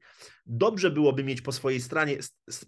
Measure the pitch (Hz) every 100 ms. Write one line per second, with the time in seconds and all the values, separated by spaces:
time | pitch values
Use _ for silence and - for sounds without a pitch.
0 | _ - - _ - 117 220 202 180 147
1 | 147 131 135 127 - 127 135 127 123 160
2 | 151 139 - _ - -